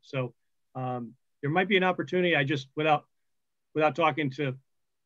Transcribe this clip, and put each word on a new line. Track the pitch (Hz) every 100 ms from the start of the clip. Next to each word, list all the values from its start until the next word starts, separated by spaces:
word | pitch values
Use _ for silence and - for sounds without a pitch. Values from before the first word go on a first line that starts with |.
So, | - 139 123 - _ _ _ 131
um, | 127 123 117 - _ _
there | 143
might | 165 190
be | 196
an |
opportunity. | 185 175 147 180 180 156
I |
just, | 139 147 - -
without, | 156 147 - _ _ _ _ _ _
without | 151 151 147
talking | 160 151 147
to, | 135 143 131 _ _ _ _